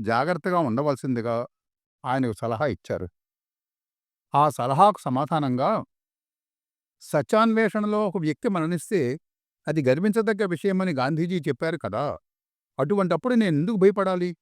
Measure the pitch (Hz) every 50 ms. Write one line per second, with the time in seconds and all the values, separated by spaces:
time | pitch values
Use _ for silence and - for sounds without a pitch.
0 | 107 101 113 117 139 165 180 165 - 190 180 175 165 127 110 127 147 147 139 -
1 | - 139 127 120 110 117 117 117 123 - _ _ _ _ _ _ _ _ _ _
2 | - 131 127 135 131 120 107 - - 113 117 110 151 143 - - _ - 113 87
3 | 92 87 - _ _ _ _ _ _ _ _ _ _ _ _ _ _ _ _ _
4 | _ _ _ _ _ _ - 139 147 151 127 - 120 127 135 147 190 208 196 -
5 | - 143 127 127 151 143 170 156 147 135 127 123 135 180 220 185 107 - _ _
6 | _ _ _ _ _ _ _ _ _ _ _ _ _ _ _ _ _ _ _ _
7 | - - - 151 139 - - 214 226 226 220 220 226 202 - 214 208 208 208 214
8 | 214 196 160 196 160 151 147 - - 240 196 175 156 160 175 160 - - 226 185
9 | 135 120 131 160 - _ _ _ _ _ _ _ _ - 151 156 143 127 127 151
10 | 185 214 202 226 220 214 220 196 214 190 175 156 - 202 190 185 190 185 156 131
11 | 123 135 160 151 170 175 190 180 139 151 135 - 170 165 170 156 - 107 95 110
12 | 143 143 92 - - _ _ _ _ _ _ _ _ _ _ - 135 147 202 202
13 | 190 175 175 160 - 254 254 233 220 190 160 143 156 196 233 196 185 202 202 208
14 | 196 190 185 180 175 180 165 -